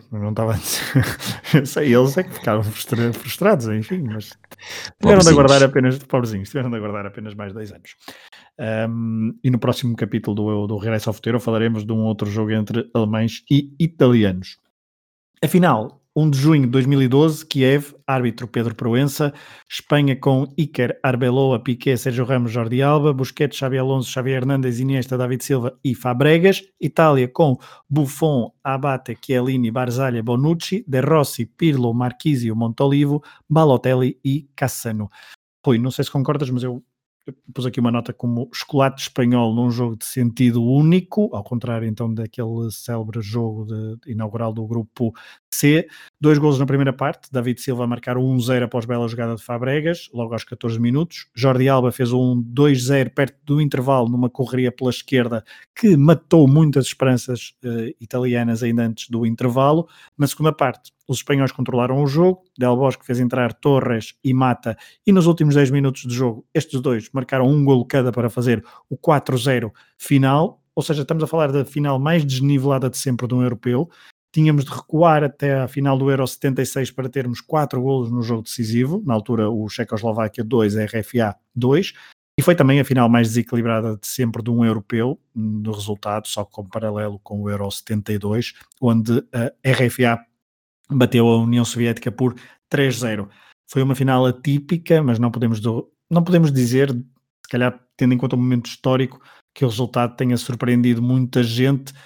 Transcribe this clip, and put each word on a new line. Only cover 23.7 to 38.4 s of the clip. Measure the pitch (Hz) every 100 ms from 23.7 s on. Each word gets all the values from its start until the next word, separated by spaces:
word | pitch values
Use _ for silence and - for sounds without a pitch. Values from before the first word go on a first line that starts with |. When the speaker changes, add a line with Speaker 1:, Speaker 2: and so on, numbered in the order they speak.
| 135
Speaker 1:
Alonso, | 131 135 120
Xavi | 131 127
Hernández, | 131 127 139 127 120
Iniesta, | 135 135 120 127
David | 123 127
Silva | - 135 120 -
e | 139
Fabregas, | 117 127 120 143 165 190 190 - -
Itália | 160 - 160 139 123
com | - 156 127 - - -
Buffon, | 143 139 - 160 139 107 _
Abate, | 139 135 143 127 - 110
Chiellini, | - 127 123 131 117
Barzagli, | 127 123 120 135 117
Bonucci, | 113 123 147 165 - 190 247
De | 135
Rossi, | 131 160 139 - 117
Pirlo, | - 165 139 120
Marquisio, | 117 123 - 160 139 117 110
Montolivo, | 117 117 143 143 143 147 - - -
Balotelli | 151 160 123 127 127 127 -
e | 139 143 143 -
Cassano. | 127 - 117 110 104 _ - - _ _
Rui, | - 113
não | 127
sei | -
se | 139
concordas, | 143 131 143 135
mas | 127
eu, | 127 123 - _ _ _ -
eu | 127 -
pus | 127
aqui | 123 131
uma | 120
nota | 117 120
como | - 120 117